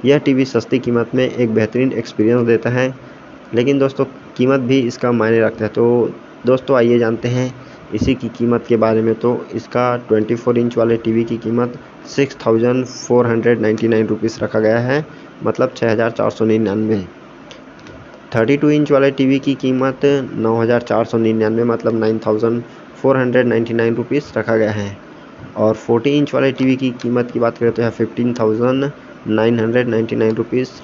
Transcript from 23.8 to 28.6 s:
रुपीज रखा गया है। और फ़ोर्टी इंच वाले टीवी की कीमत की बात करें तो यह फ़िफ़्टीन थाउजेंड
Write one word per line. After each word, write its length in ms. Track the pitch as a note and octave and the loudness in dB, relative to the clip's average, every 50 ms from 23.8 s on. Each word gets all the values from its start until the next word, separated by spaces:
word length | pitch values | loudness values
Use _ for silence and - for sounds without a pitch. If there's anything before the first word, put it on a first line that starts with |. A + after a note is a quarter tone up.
| A2+ A#2 A#2 | 0 0 0
रुपीज 360 | A#2+ A#2 - C3+ C#3+ D3 - - | -2 -4 -2 -4 -4 -4 -4 -6
रखा 200 | A#2 G#2+ - A2+ | -6 -2 0 0
गया 140 | A2+ A2 G#2 | 2 2 0
है। 260 | G#2+ G#2+ G2+ G2+ G2 - - - - - - - - - - - - | -2 -4 -6 -8 -10 -14 -18 -20 -20 -20 -20 -20 -20 -20 -20 -14 -6
और 160 | - G#2+ G#2+ A2 | 0 0 0 0
फ़ोर्टी 420 | A2 - - A#2 A#2 A2+ C#3 C#3+ | 0 -2 0 0 0 2 2 2
इंच 160 | D3 D3 C#3 - | 2 0 0 0
वाले 180 | C3 C3+ C3+ | 0 0 0
टीवी 240 | B2+ - C3+ C3 C3 | 0 0 0 0 0
की 140 | C3 C3+ C3 A#2+ | 0 -2 -4 -4
कीमत 380 | A#2+ - A#2+ A#2+ B2 A#2+ A#2+ | -4 -4 -2 -2 -2 -2 -2
की 80 | - A#2+ | -2 -2
बात 180 | A#2+ A#2 A2+ | -2 -2 -2
करें 140 | - A#2 A#2 | 0 -2 -2
तो 100 | A2 - | 0 0
यह 80 | A#2+ A2+ | -2 -2
फ़िफ़्टीन 440 | G#2+ - A#2 A2 - - A#2+ B2 A#2 | 0 -2 -4 -4 -2 -2 -2 -2 0
थाउजेंड 560 | A#2+ A2+ A2 A2 A2 | 0 0 0 0 0